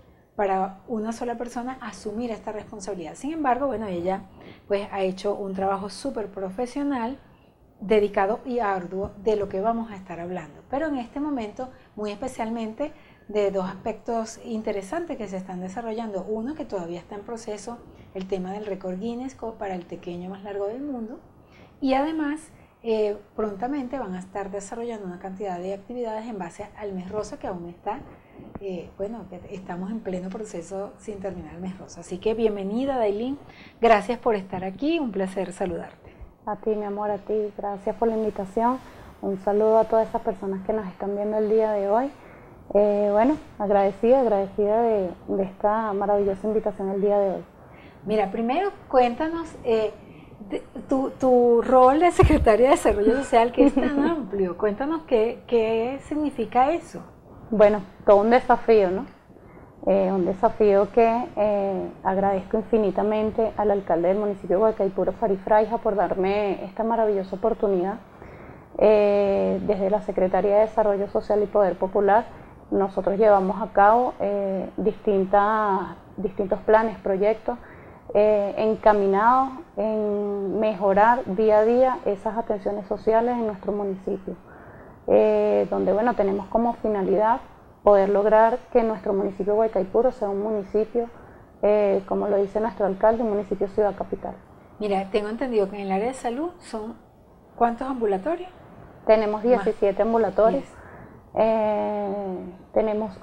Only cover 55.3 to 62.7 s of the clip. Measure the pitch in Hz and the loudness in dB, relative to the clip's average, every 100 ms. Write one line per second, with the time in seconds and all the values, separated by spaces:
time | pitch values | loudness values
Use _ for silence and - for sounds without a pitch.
55.3 | 247 - 233 220 226 233 277 - 294 294 | -2 -2 0 2 0 -2 -6 -6 -4 -4
56.3 | - 220 240 262 330 - 175 - - - | -4 -2 2 2 0 -6 -16 -18 -20 -20
57.3 | - - 214 208 208 185 - - 202 214 | -20 -6 6 6 6 -4 -4 6 6 8
58.3 | 247 - 233 - 220 190 190 262 - _ | 4 4 2 6 6 6 0 -6 -16 _
59.3 | - - - - - - 196 190 190 180 | -20 -20 -20 -20 -8 0 2 2 0 0
60.3 | 190 226 - 214 196 202 240 226 233 254 | 2 0 4 4 4 4 4 4 2 -4
61.3 | - 208 202 196 185 175 - 185 190 196 | -2 0 0 0 -2 -6 -4 -2 0 0
62.3 | 196 190 220 - | 0 -2 -4 0